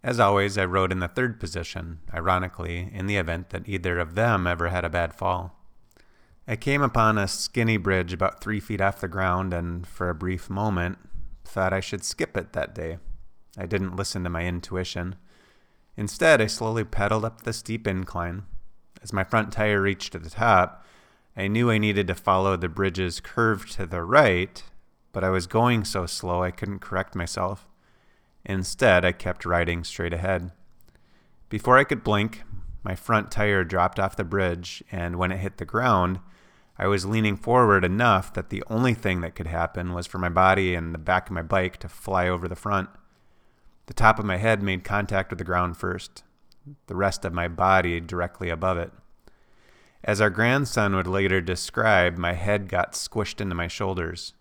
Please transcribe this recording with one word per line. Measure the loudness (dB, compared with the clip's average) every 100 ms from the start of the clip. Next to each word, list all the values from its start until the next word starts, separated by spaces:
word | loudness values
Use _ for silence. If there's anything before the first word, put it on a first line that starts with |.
As | -2 2
always, | 4 4 2 0
I |
rode | 0 2 2
in | 0
the | -2
third | -2 -4 -4
position, | -8 -8 -8 -10 -10 -12 -8
ironically, | -4 0 0 0 -8 -8 -6 -8
in | -6 -2
the | -2
event | -2 -4 -6
that | -10 -6
either | -4 -2 -2
of | -2 0
them | 2 2 0
ever | 0 0
had | -2
a | -2
bad | -2 -2
fall. | -4 -2 -2 -6 -14 -20 -20 -20 _ -20 _ _ -20 -8
I | -4
came | 0 2
upon | 2 4 4 4
a | 0
skinny | -2 -4 0 2 2
bridge | 2 0 0
about | -2 -2 -2
three | -6 -6
feet | -4 0
off | 0 0
the | -6
ground | -2 0 0 -2
and, | -4 -4 -6 -10
for | -6 -4
a |
brief | -2 -4 -4 -6
moment, | -4 -2 0 -2 -6 -8 -6 -6 -8
thought | -8 -2 0
I | 0
should | -4 -8
skip | -8 -6 -4 -4
it | -6
that | -6 -6
day. | -6 -8 -8 -8 -8 -10 -18 -20 -12
I | -4
didn't | -2 -2 -4
listen | -4 -4
to | -4
my | -2 -2
intuition. | -4 -6 -6 -4 -6 -8 -10 -18 _ _ _ _ _ _
Instead, | -8 -8 2 6 6
I | 6
slowly | 0 -2 -2
pedaled | -2 0 2 0
up | -2 -6
the | -8
steep | -8 -6 -4 -2
incline. | -4 -4 -6 -6 -6 -8 -8 -8 -16 _ -20
As | -6
my | -4
front | 0 0 0
tire | 0 2 4
reached | 2 -2 -8
to | -10
the | -10
top, | -2 4 6 4 -2 -20 -20 _ _ _ -6
I | -2
knew | 2 2
I | 4
needed | 2 2 0
to |
follow | -2 2 4 4 0
the | -2
bridge's | -2 -2 0 -4 -4
curve | -8 0 2 0 -4
to | -8
the | -4 -6
right, | 4 6 6 4 0 -8 -18 -20 _ _ _
but | -2
I | 2
was | 0 0
going | 2 4 4
so | 0 -4 -4
slow | -6 -4 -2
I | -2
couldn't | -4 -8 -8
correct | -6 -4 -4
myself. | -4 -6 -4 -4 -4 -14 _ _ _ _ _ _ _ -6
Instead, | -4 -4 2 6 6
I | 4
kept | 0 -6 -6
riding | 0 0 0 -2
straight | -6 -6 -4
ahead. | -2 -2 -2 -4 -14 -20 -20 -20 _ _ _ _ _ -8
Before | -4 6 8
I |
could | 8 0
blink, | 2 2 2 -4 -10 -8 -8 -8
my | -6
front | -6 2 2 2
tire | 0 4 4
dropped | 2 2 2 2
off | -2 -2
the |
bridge, | -2 0 0 -2 -8 -14 -10
and | -6 -4 -2
when | -2
it | -2
hit | -6 -6
the | -6
ground, | -2 2 4 2 0 -8 -20 -20 _ _ -4
I | 0
was | 0
leaning | 0 0 0 0
forward | 2 6 8 6
enough | 4 4 4 4 2
that | -8 -6
the | -8 -4
only | 0 2
thing | 2 -2 -2
that | -4
could | -8 -6
happen | -4 -4 -4 -6
was | -6 -8
for | -4
my | 0
body | 4 6 6 2
and | 0 -4
the | -6
back | 0 0 0
of |
my | -8
bike | 0 0 0 -6
to | -16
fly | -12 -2 0 0
over | -2 -6
the | -8
front. | -4 -4 -4 -12 _ _ _ _ _ _ -20 _ -12
The |
top | 4 6 6
of |
my | 0 0
head | 2 2
made | 0 -4
contact | -2 -4 0 -2 -2
with | -6
the |
ground | -2 0 0 -2
first, | -6 -6 -10 -20 _ _ _ -20 -20 -20 -10
the |
rest | 0 0 0
of | -4
my | -4 -4
body | 0 4 4 4 -2
directly | -4 -6 -6 -6 -6
above | -2 0 -2
it. | -4 -12 -20 -20 -20 _ _ _ _ _ _ _
As | -2 4
our | 4
grandson | 4 4 4 2 0 2
would | 2 0
later | 0 2 2
describe, | 0 -4 -4 0 4 6 4 2
my | -2
head | -2 0 0 0
got | -2 -2
squished | -4 -6 -4 -4 -4
into | -4 -2
my | -4
shoulders | -4 -4 -4 -6 -8 -14 _